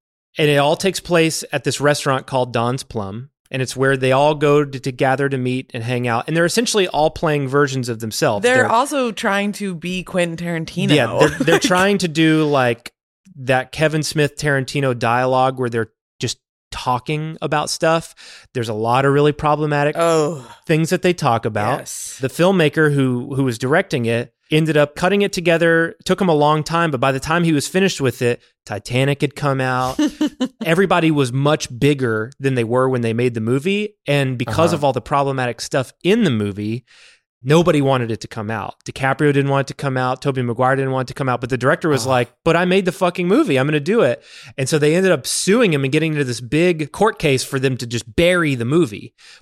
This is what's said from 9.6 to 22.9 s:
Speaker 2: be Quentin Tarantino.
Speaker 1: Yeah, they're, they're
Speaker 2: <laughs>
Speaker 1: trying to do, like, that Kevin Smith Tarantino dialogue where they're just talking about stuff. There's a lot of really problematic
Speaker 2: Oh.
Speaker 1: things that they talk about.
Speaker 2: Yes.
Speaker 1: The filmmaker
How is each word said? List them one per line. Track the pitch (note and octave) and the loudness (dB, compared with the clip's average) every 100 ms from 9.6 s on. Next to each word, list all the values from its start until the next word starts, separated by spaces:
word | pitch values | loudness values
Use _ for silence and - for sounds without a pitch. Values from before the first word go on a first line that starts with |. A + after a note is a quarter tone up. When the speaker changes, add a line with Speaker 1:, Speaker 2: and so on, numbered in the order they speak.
| G3+ E3+ | -8 -8
Speaker 2:
be | F3 F#3 | -8 -8
Quentin | - F#3 F3 E3 | -4 -2 -2 -4
Tarantino. | E3+ E3 E3 - C#3 | -6 -6 -6 -4 2
Speaker 1:
Yeah, | D3 A#2 F2+ | 2 2 2
they're, | D3+ D3 | 2 2
they're | D#3+ F3 | 2 2
Speaker 2:
<laughs> | |
Speaker 1:
trying | - F3+ F#3+ G3+ | 2 2 2 2
to | F3+ | 0
do, | D3+ D#3+ D#3 D3+ | 2 2 4 2
like, | C#3 B2 A#2 - _ _ _ _ C3+ | 2 2 0 -8 _ _ _ _ -8
that | B2+ C3 B2 | -2 -2 -2
Kevin | - D#3 D#3 | -2 0 0
Smith | C#3+ D#3 C#3+ - | -2 0 -2 -2
Tarantino | D3 C3+ B2+ C#3+ C3+ A#2+ | -2 -2 -2 -2 -2 0
dialogue | A2+ B2 C3 C3 C3 C3 | 0 0 2 2 2 0
where | B2 | -4
they're | A#2 A2 _ _ - | -2 -6 _ _ -8
just | B2 - _ _ _ | -8 -8 _ _ _
talking | - - - - D3+ D#3 D#3+ | -8 -2 -2 -2 -6 -6 -8
about | D3+ D3+ - | -4 -4 -4
stuff. | - E3 E3 - - - - - | -2 0 0 -2 -16 -20 -20 -10
There's | B2+ A2+ | -6 -4
a | |
lot | G#2+ A2+ B2 | -2 0 2
of | C#3 | 4
really | C#3 D3+ | 4 2
problematic | D3 D3+ D3+ D3+ D3 D3 D#3 | 2 0 0 0 0 0 0
Speaker 2:
Oh. | E3+ D#3+ D3+ D3+ B2 - - | 2 2 0 -4 -12 -10 -2
Speaker 1:
things | D#3 D#3+ | 0 2
that | F3+ | 0
they | F3+ | 0
talk | F3 C#3+ A2+ | 0 0 0
about. | A#2+ G#2+ G#2+ D3 | -2 -2 -2 -4
Speaker 2:
Yes. | B2+ - - - | -6 -12 -14 -8
Speaker 1:
The | C3 | -6
filmmaker | - F3 F#3+ D3+ D#3+ D3+ | 0 2 4 2 2 2